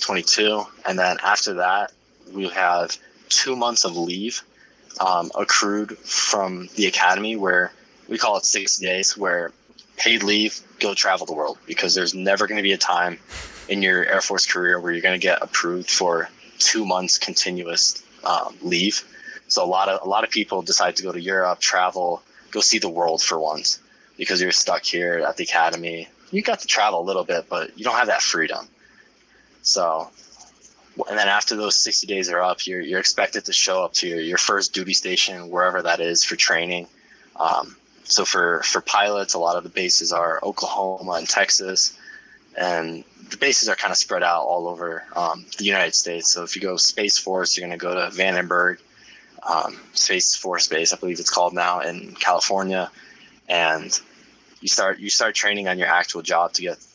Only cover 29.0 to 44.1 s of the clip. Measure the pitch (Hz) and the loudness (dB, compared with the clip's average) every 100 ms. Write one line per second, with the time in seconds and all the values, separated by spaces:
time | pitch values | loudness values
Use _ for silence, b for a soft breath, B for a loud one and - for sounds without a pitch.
29 | b b b b b _ - 95 85 80 | b b b b b _ 0 2 2 0
30 | 82 - - - - _ - _ - - | -4 -14 -20 -20 -20 _ -20 _ -14 -8
31 | - 107 98 101 - 107 104 - 117 - | -4 0 2 2 0 -2 0 2 2 0
32 | 98 95 90 87 90 87 92 92 82 92 | 0 -2 0 2 2 0 -4 -6 -4 0
33 | - - 98 107 - - - 92 87 - | 0 0 0 -2 0 2 2 2 0 -2
34 | 87 85 80 87 - 101 95 98 92 92 | -2 -2 -2 0 2 0 0 -4 0 0
35 | 92 92 - 90 87 87 90 90 85 85 | 0 0 0 -4 -4 0 2 2 0 0
36 | 85 85 - 85 - 85 87 87 87 b | 2 2 2 2 2 2 0 -4 -8 b
37 | b b b - 82 85 - - _ - | b b b -2 0 0 -2 -10 _ -14
38 | - - 92 95 87 82 - - - 104 | 0 0 2 2 2 0 0 -2 2 2
39 | 104 101 95 90 85 87 85 95 92 85 | 2 0 -2 -2 0 -2 -4 -2 2 2
40 | 85 85 85 80 98 - 92 98 95 92 | 2 0 0 0 -4 -4 -4 -2 -2 -4
41 | 92 82 80 101 95 - 95 95 - B | -4 -4 0 2 2 2 0 0 0 B
42 | B B B B _ - 90 85 82 82 | B B B B _ -4 -2 0 -2 -8
43 | - - - - 139 127 107 98 98 - | -14 -20 -14 -2 2 2 2 0 0 0
44 | - | 0